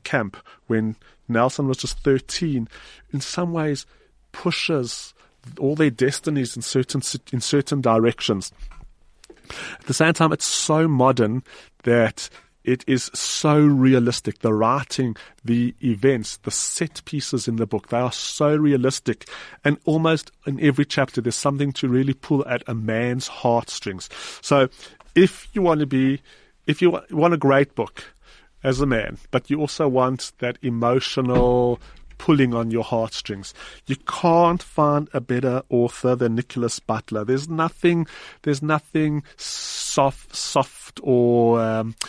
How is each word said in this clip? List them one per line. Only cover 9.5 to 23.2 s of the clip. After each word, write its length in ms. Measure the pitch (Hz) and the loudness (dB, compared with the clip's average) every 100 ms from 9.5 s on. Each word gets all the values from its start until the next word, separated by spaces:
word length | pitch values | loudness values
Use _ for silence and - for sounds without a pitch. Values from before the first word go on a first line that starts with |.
| - - - | -16 -14 -14
At 60 | - | -8
the 60 | |
same 200 | 131 160 | 2 2
time, 200 | 165 160 | 4 2
it's 120 | - - | 2 -2
so 420 | - - 156 165 | -4 0 2 2
modern 560 | 131 131 127 107 127 - - - _ | 4 4 4 2 0 -8 -20 -20 _
that 460 | 120 120 110 - - - _ _ | 2 4 4 -2 -16 -18 _ _
it 200 | - 127 - | -4 -2 0
is 240 | 127 - | -2 -2
so 460 | - - - 156 151 | -8 -6 -2 2 6
realistic. 800 | 147 139 131 131 120 - 107 - | 6 6 6 4 2 -2 -8 -4
The 140 | 117 | 0
writing, 640 | 107 110 139 - - 123 107 - _ | 2 2 0 -2 -4 -4 -4 -16 _
the 320 | 117 120 120 - | -2 0 0 -2
events, 540 | 131 101 131 123 107 - | -4 2 2 0 -4 -10
the 140 | - | -8
set 520 | - - - 165 - - | -6 -6 -4 -6 -8 -8
pieces 420 | 147 - 123 - | -8 -4 -4 -2
in 100 | 113 | -4
the 100 | 107 | -2
book, 220 | 107 - | -4 -2
they 80 | 120 | -2
are 140 | 123 | -2
so 440 | - - - 147 151 | -4 -8 0 2 4
realistic. 720 | 151 135 131 - - - - - - - | 4 4 0 -2 -4 -6 -8 -18 -18 -2
And 140 | 143 - - | -2 0 0
almost 460 | 156 160 156 - _ 156 | 2 2 0 -4 _ -8
in 120 | 135 | 0
every 260 | 151 135 143 | 2 2 0
chapter, 360 | 147 131 123 | 0 0 -2
there's 140 | 117 - | -4 -2
something 360 | 143 139 143 | -2 0 -4
to 140 | - 131 | -2 0
really 260 | 123 139 | 2 2
pull 340 | 131 - 139 131 | -2 0 0 0
at 160 | 120 - | -4 -4
a 60 | |
man's 540 | 113 110 110 120 123 | -6 -2 -2 -2 -4